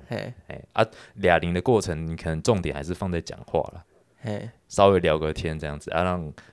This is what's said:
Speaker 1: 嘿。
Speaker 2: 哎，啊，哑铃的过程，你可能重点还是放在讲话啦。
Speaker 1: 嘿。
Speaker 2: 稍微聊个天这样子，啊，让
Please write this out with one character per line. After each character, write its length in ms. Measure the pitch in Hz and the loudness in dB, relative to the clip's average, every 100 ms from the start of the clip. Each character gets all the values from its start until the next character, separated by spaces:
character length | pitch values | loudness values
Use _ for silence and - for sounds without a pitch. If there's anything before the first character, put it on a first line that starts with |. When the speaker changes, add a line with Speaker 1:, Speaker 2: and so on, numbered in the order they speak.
| - | -10
Speaker 1:
嘿。 240 | 113 101 123 - | -10 -8 -12 -16
Speaker 2:
哎， 180 | - - | -16 -4
啊， 140 | - 113 - - - | 0 0 -2 -20 0
哑 200 | 95 82 | 4 4
铃 160 | 85 | 4
的 80 | 87 | 0
过 220 | 90 117 | 2 2
程， 240 | 95 78 80 | 2 -4 -6
你 100 | 85 | -6
可 140 | 85 | -4
能 100 | 80 | -2
重 220 | - 107 | 2 2
点 120 | 78 | 0
还 80 | 71 | -4
是 120 | 73 | -6
放 180 | 90 95 | -6 -4
在 80 | 87 | -4
讲 180 | - - | -6 -12
话 160 | - 80 - | -6 -4 -4
啦。 100 | 87 - _ _ _ | -8 -20 _ _ _
Speaker 1:
嘿。 260 | 117 104 110 - _ | -8 -8 -10 -16 _
Speaker 2:
稍 180 | - 101 | 4 6
微 140 | 95 | 6
聊 180 | 87 78 | 4 2
个 160 | 78 | 0
天 240 | 78 82 78 | -4 -4 -4
这 80 | 76 | -6
样 120 | 73 | -8
子， 120 | - | -4
啊， 120 | 82 | 0
让 300 | 90 90 78 - - | 0 0 -4 -12 -20